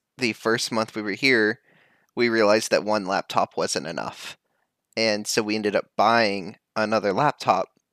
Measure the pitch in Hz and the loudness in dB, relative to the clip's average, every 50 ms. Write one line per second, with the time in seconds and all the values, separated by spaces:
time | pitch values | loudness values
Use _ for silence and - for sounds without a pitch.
0 | _ _ _ - 127 113 107 - - 113 113 117 - - 123 110 110 - - 110 | _ _ _ -4 -2 -2 -2 -2 -2 -2 0 0 -2 -4 -2 -4 -4 -4 -6 -10
1 | 104 104 95 - 139 135 127 113 107 107 117 - _ _ _ _ _ _ _ _ | -6 -6 -6 -2 2 2 4 4 4 2 0 -2 _ _ _ _ _ _ _ _
2 | _ _ - 123 120 120 113 113 107 101 107 113 - - 110 78 82 107 107 107 | _ _ -4 0 0 2 4 4 4 4 4 4 2 2 0 0 2 0 -2 -2
3 | 95 90 98 90 - - - 98 92 - - - 85 - - 92 67 80 - - | 0 -2 -2 -4 -4 -2 -2 -2 -2 -2 -2 -4 -4 -2 -2 -6 -6 -6 -8 -8
4 | 53 - - - - - - _ _ _ _ _ _ _ _ _ _ _ - 113 | -8 -10 -10 -14 -16 -16 -18 _ _ _ _ _ _ _ _ _ _ _ -4 -2
5 | 113 110 104 104 104 - - 120 107 107 110 110 104 104 98 92 - _ _ - | 0 0 0 -2 -4 -4 -2 -2 -2 -2 -2 -2 -2 0 0 0 -4 _ _ 2
6 | 98 110 117 117 113 101 98 98 85 98 117 _ _ _ - 110 107 107 113 107 | 2 4 4 4 2 2 0 -4 -8 -10 -14 _ _ _ -4 -2 -2 0 0 0
7 | 98 101 92 104 147 143 - - - 120 101 92 - - _ _ _ _ | 0 0 0 2 0 0 -2 -2 0 0 0 0 0 -6 _ _ _ _